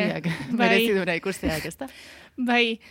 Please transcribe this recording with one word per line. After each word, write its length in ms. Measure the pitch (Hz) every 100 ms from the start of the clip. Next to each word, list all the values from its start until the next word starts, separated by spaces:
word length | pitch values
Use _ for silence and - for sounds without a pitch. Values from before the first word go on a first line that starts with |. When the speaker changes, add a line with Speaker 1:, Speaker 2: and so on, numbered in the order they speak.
| 190 160
Speaker 1:
Irudiak, 40 |
<laughs> 340 | 170 160 135 233
Speaker 2:
Bai. 120 | 233
Speaker 1:
merezi 240 | 226 226
duena 220 | 190 180 165
ikustea, 420 | 196 180 175 156
ezta? 300 | 170 - 269 - - - - -
Speaker 2:
Bai, 440 | 247 240 233 226 -